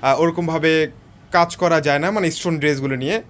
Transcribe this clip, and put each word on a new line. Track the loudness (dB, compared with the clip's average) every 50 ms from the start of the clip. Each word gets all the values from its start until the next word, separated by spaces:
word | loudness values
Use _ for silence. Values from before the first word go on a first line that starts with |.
আহ, | 2 2 2 4
ওরকমভাবে | 2 0 0 -2 -4 -2 -2 0 2 2 2 2 0 -2 -6 -16 -20 -20 -20 -20 -18 -2
কাজ | 2 2 2 2 0
করা | -2 0 2 2 2
যায় | 2 2 0 0
না, | 0 -2
মানে, | -2 0 -2 -2
স্টোন | -2 -2 -4 -4 -2 0
ড্রেসগুলো | 0 0 0 0 -2 -4 -4
নিয়ে।" | -4 -4 -4 -4 -4 -6 -10